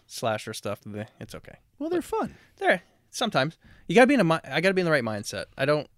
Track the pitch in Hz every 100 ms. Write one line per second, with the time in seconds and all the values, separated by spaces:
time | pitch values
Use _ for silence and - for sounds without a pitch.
0 | - - 120 107 - 107 104 104 107 104
1 | 104 - 117 - - - _ - 311 349
2 | - 440 294 - _ - 381 190 _ _
3 | _ - 240 147 139 - - - - 180
4 | 254 285 170 160 - 139 185 185 175 151
5 | 117 104 101 98 - - 135 151 -